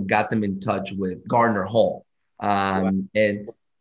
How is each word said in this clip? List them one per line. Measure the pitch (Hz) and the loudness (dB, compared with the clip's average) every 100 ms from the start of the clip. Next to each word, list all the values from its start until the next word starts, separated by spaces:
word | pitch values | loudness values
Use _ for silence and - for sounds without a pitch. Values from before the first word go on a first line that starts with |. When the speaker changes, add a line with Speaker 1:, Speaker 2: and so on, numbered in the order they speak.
| 95 107 | 2 0
Speaker 1:
got | 107 | 2
them | 110 104 | -2 -2
in | 95 107 | -2 -2
touch | 98 95 98 | -4 -4 -6
with | 92 87 - 120 | -6 -6 0 2
Gardner | 117 104 92 | 2 2 0
Hall. | 117 95 - - _ _ - | 2 2 0 -12 _ _ -6
Um, | 104 101 98 95 | -2 0 2 0
Speaker 2:
Wow. | 95 95 95 107 | 0 0 0 0
Speaker 1:
and, | 107 101 104 - _ _ | 2 0 -8 -16 _ _